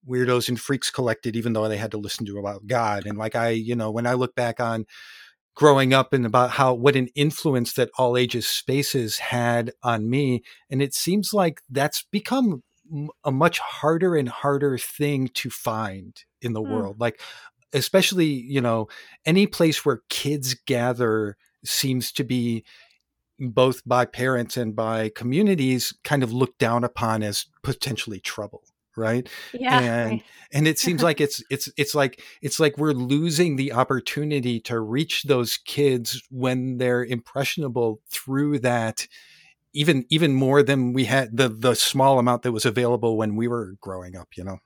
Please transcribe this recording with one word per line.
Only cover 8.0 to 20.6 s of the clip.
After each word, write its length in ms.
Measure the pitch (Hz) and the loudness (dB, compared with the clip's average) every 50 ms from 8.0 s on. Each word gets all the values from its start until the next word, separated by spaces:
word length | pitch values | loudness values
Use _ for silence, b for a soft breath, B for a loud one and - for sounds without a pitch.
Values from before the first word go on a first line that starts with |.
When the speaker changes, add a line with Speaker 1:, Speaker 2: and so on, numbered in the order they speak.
| 127 123 123 | 2 2 4
Speaker 1:
ages 320 | 123 127 117 - 120 107 - | 2 2 2 0 -4 -2 -2
spaces 680 | - - - - 127 143 139 - - 135 117 107 - - | -4 -4 -2 0 0 0 0 0 -2 -2 -2 -2 -4 -6
had 520 | - - 127 123 120 120 120 120 117 117 - _ - | -6 -4 -2 0 2 2 2 2 0 -2 -8 _ -2
on 260 | 123 117 110 107 113 | -2 0 0 0 0
me. 320 | 123 139 147 131 123 120 B B B B B B | 0 0 2 0 0 -2 B B B B B B
And 140 | 135 131 | -2 -2
it 120 | 143 135 - | -2 -2 -2
seems 380 | - - 170 180 208 190 - | -4 -2 0 0 0 0 0
like 280 | - 208 185 170 151 - _ _ | 0 0 0 0 -2 -4 _ _
that's 320 | 123 135 139 151 - - - _ | -2 -2 -2 0 -2 -6 -8 _
become 540 | - 208 - - 247 269 254 214 165 120 _ _ _ _ _ _ | -6 -6 -4 -2 0 0 2 0 0 -2 _ _ _ _ _ _
m-, 180 | 160 143 147 151 - _ | -10 -10 -10 -10 -12 _
a 80 | - 147 | -4 -2
much 300 | 135 131 160 170 165 - | 0 2 2 2 2 -2
harder 560 | - - - - - 151 165 165 180 185 170 | -8 -10 -10 -2 0 0 2 2 2 2 2
and 120 | 151 135 120 | 2 0 -2
harder 480 | 120 - - 143 143 143 143 143 131 | -6 -4 -2 0 0 2 2 0 0
thing 520 | 117 - - - - 147 147 147 135 131 123 _ | -2 -6 -10 -6 -4 -2 0 0 0 -2 -4 _
to 160 | - - 127 | -6 -8 -8
find 720 | - - - 123 110 110 110 101 95 98 92 98 - - - _ _ _ | -10 -6 -6 -4 -4 -2 -4 -6 -8 -10 -14 -18 -20 -20 -20 _ _ _
in 120 | - 120 113 | -6 -4 -4
the 60 | 110 | -4
Speaker 2:
Hmm. 120 | 110 95 | -4 -4
Speaker 1:
world. 280 | 107 110 101 98 104 107 | -4 -4 -4 -6 -6 -4
Like, 200 | 120 120 - B B B B B B B B _ _ _ | -4 -4 -4 B B B B B B B B _ _ _
especially, 540 | - 139 123 - - 190 185 - 196 180 165 | -4 -2 -2 2 2 2 2 4 2 2 0
you 340 | 156 143 127 117 127 139 139 | 0 0 -4 -6 -4 -2 0
know, 280 | 123 120 113 113 110 B B B B B B B _ | 0 0 0 -2 -4 B B B B B B B _
any 220 | 160 160 190 202 | 2 4 4 4
place 380 | 202 - - 175 160 143 - - | 4 4 2 2 2 2 2 0
where 180 | 147 127 110 _ _ | 0 -2 -2 _ _
kids 440 | - - - 143 147 147 131 127 127 | -8 -4 -2 -2 -4 -2 -2 -4 -6
gather 840 | - | -6